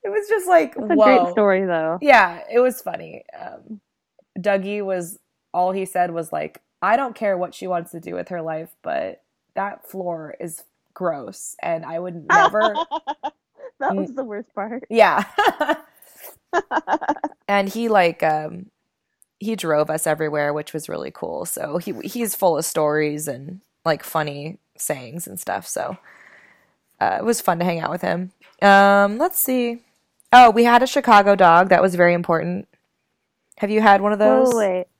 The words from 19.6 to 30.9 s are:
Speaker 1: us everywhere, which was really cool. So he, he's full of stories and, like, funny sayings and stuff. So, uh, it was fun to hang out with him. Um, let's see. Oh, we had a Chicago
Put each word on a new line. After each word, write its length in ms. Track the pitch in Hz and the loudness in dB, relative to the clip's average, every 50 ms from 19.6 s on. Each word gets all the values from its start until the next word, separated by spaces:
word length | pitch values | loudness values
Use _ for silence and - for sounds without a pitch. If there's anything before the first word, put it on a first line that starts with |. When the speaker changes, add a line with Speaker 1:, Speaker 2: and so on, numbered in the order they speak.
| - 165 156 147 151 151 | -2 -2 0 0 0 0
Speaker 1:
us 160 | 156 160 - | -2 -4 -2
everywhere, 460 | 165 156 156 160 151 147 151 147 147 | -2 -2 -2 -2 -4 -2 -2 -2 -2
which 220 | 147 151 151 - - | -4 -6 -8 -8 -10
was 160 | 156 151 - | -12 -10 -8
really 220 | - 78 69 67 | -10 -10 -10 -12
cool. 340 | - - - 82 82 - - | -12 -12 -12 -10 -8 -10 -8
So 320 | 175 - - - - - | -10 -8 -8 -8 -6 -6
he, 160 | 180 175 214 185 - - | -6 -6 -6 -10 -10 -12
he's 320 | 208 - 247 233 208 - | -12 -8 -8 -6 -6 -4
full 220 | - - 180 165 | -2 0 0 0
of 80 | 143 165 | 0 -4
stories 600 | - - 165 156 151 147 151 151 151 147 151 151 | -4 -4 -2 -2 0 0 0 -2 -2 -4 -6 -8
and, 340 | 156 131 127 139 151 185 190 _ _ _ _ _ | -10 -10 -12 -12 -16 -18 -18 _ _ _ _ _
like, 180 | 165 156 139 - | -4 -4 -4 -6
funny 540 | - - 160 151 151 143 143 143 156 185 - _ _ _ | -8 -6 -6 -6 -6 -8 -12 -14 -14 -16 -16 _ _ _
sayings 500 | _ - - 147 135 127 117 135 175 165 | _ -8 -8 -8 -8 -10 -16 -14 -14 -14
and 120 | - - - | -14 -16 -14
stuff. 260 | - - 95 101 - | -10 -8 -8 -8 -8
So, 320 | - - - - - 190 - _ - - _ - - _ - _ _ _ _ _ _ _ _ _ _ _ _ | -10 -10 -8 -8 -8 -10 -14 _ -20 -20 _ -20 -20 _ -20 _ _ _ _ _ _ _ _ _ _ _ _
uh, 180 | - 107 95 - | -2 -2 -2 -2
it 40 | - | -2
was 160 | 220 233 - | -2 -4 -2
fun 200 | - - 175 165 | 0 -2 -2 0
to 60 | 175 | -2
hang 140 | 180 170 165 | -4 -2 -2
out 100 | 165 - | -4 -6
with 120 | 156 180 | -6 -4
him. 300 | - 190 175 175 185 185 _ _ _ _ _ _ | -4 -4 -4 -4 -6 -10 _ _ _ _ _ _
Um, 560 | - 202 196 196 202 202 202 202 202 202 208 | 4 6 8 8 8 6 6 4 4 2 0
let's 220 | 233 302 370 - - | -2 -4 -4 -2 -4
see. 440 | - - 254 254 240 240 233 233 _ _ _ _ _ _ _ _ _ _ - | -4 -2 -2 -2 -2 -2 -6 -8 _ _ _ _ _ _ _ _ _ _ 10
Oh, 160 | 247 247 233 | 10 10 10
we 160 | 208 226 233 | 8 6 4
had 180 | 240 240 240 254 | 6 6 4 4
a 40 | |
Chicago 480 | 254 | 2